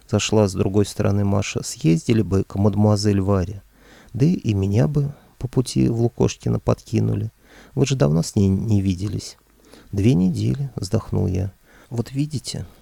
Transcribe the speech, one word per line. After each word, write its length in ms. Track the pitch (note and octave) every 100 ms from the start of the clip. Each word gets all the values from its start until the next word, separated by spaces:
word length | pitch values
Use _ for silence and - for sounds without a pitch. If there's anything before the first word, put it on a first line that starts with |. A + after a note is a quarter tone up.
| -
зашла 380 | G#2 - G#2+ G#2
с 80 |
другой 320 | F#2 G2+ G2+ G2+
стороны 380 | - G#2 G2+
Маша, 380 | G2+ G2+ - -
«съездили 600 | - - D#3+ E3 - A2
бы 220 | F2 F#2+
к 100 | -
мадемуазель 680 | G2 G#2 G2 G#2 G#2 G#2 G2
Варе. 420 | F#2+ G2 F2+ G2+ - _ - - -
Да 120 | G#2+
и 300 | D3 F#3 -
меня 340 | G2 G2 G#2 D3+
бы 260 | D3 C#3+ - _ -
по 100 | B2
пути 400 | - B2 C3 B2+
в 120 | A#2
Лукошкино 600 | A#2 - B2 - A#2+ A2+
подкинули. 680 | - A2+ - A2 A2 G#2+ A2 _ _ - -
Вы 120 | C3+ C3+
же 100 | C3+
давно 260 | C#3+ D#3+
с 140 | D#3+ G#2+
ней 120 | G2
не 320 | F#2+ A2+ G#2
виделись». 560 | G2 F2 G#2 G2+ - - _ _ - - -
«Две 220 | G2 G#2
недели», 560 | D#3 F#3 A#2 A2 C3 C#3 -
вздохнул 500 | F#2 - - G2 F#2+
я. 260 | F#2 F#2+ - _ - -
«Вот 220 | A#2 A2
видите, 520 | C3 D3+ C#3+ - - F#2 -